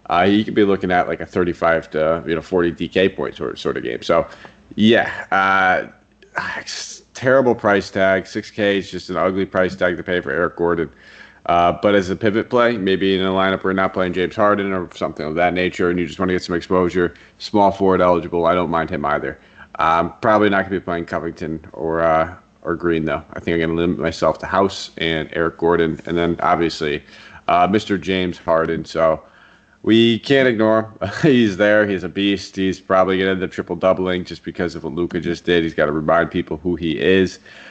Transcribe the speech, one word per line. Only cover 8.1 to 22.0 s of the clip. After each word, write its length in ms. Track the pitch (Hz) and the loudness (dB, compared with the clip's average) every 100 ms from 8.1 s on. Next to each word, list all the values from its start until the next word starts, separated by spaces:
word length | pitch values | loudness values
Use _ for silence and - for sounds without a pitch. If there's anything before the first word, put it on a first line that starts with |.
| 95 87 | 2 -2
Six 240 | 107 - | -10 -10
K 280 | - 104 98 | -2 0 0
is 120 | 92 | -4
just 200 | 90 - | -10 -6
an 80 | 87 | -2
ugly 280 | 90 95 95 | 0 0 -2
price 300 | 95 92 95 | 0 -2 0
tag 220 | 90 85 | -2 -2
to 60 | |
pay 180 | 82 90 | -4 -4
for 100 | 76 | -2
Eric 240 | 71 85 - | -2 -2 -2
Gordon. 340 | 85 85 76 - - - - - - | -2 -2 -4 -8 -20 -20 -20 -10 0
Uh, 260 | 85 85 80 | 2 2 2
but 120 | 104 | 2
as 160 | 101 90 | 2 2
a 60 | 92 | -2
pivot 340 | 110 104 - | -2 -2 0
play, 280 | 123 117 117 | 2 2 0
maybe 400 | 95 95 95 95 | 0 0 2 0
in 80 | 95 | 0
a 40 | |
lineup 340 | 95 95 92 | 0 0 0
where 100 | 95 | -2
you're 80 | 95 | 0
not 120 | 95 | -2
playing 200 | 98 90 | -2 -2
James 220 | 87 87 - | -2 -2 0
Harden 360 | 104 101 98 | 2 2 -2
or 180 | 95 85 - | -6 -8 -6
something 300 | 78 78 78 | -8 -6 -6
of 100 | 78 | 0
that 180 | 87 | 0
nature, 360 | 87 90 - 87 | 0 -2 0 0
and 100 | 90 | 0
you 80 | 80 | -4
just 120 | 76 | -2
wanna 120 | 92 | -2
get 100 | 90 | -2
some 140 | - 85 | -2 -6
exposure, 580 | - 92 90 90 85 - - - | 0 0 2 0 -2 -4 -20 -18
small 320 | - 107 98 | -4 2 2
forward 300 | 95 98 90 | 2 2 4
eligible, 460 | 90 87 82 85 82 | 4 2 0 0 2
I 80 | |
don't 160 | 90 82 | 2 0
mind 200 | 82 80 | -2 -4
him 140 | 78 | -4
either. 340 | 71 73 67 69 - - - - | -4 -4 -4 -10 -16 -20 -14 -2
I'm 380 | 80 82 85 - | 0 2 0 -2
probably 280 | 117 107 104 | 2 4 4
not 140 | 98 | 2
gonna 160 | 95 95 | 0 -4
be 40 | |
playing 220 | 87 87 85 | -4 -6 -6
Covington 600 | 87 82 78 80 80 80 | -6 -6 -8 -8 -8 -12
or, 280 | - 80 82 | -8 -4 0